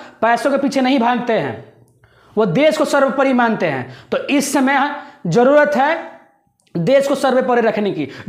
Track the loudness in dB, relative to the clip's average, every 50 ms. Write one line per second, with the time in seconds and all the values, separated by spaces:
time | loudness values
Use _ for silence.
0 | -16 -20 -8 -2 0 0 0 0 0 0 0 0 -2 -2 -2 0 0 0 2 2
1 | 2 0 0 -2 -2 -2 -2 -2 -2 -4 -8 -10 -16 -20 -20 _ _ _ _ _
2 | _ _ _ _ _ _ -2 -2 0 0 2 2 2 2 2 2 0 0 0 0
3 | 0 0 0 0 0 2 2 2 2 2 0 0 -2 -4 -4 -6 -8 -10 -14 -20
4 | -8 -6 -6 -4 -2 -2 -2 -2 -2 0 0 0 0 2 2 0 0 -2 -4 -8
5 | -14 -18 -16 -10 -6 -2 2 2 4 6 6 4 4 2 2 0 0 0 -2 -4
6 | -8 -12 -18 -20 _ _ _ _ _ _ _ _ _ _ -6 -4 0 2 2 2
7 | 2 0 -2 0 0 0 0 0 0 0 0 0 2 0 0 0 -2 -2 -2 -4
8 | -6 -8 -10 -10 -6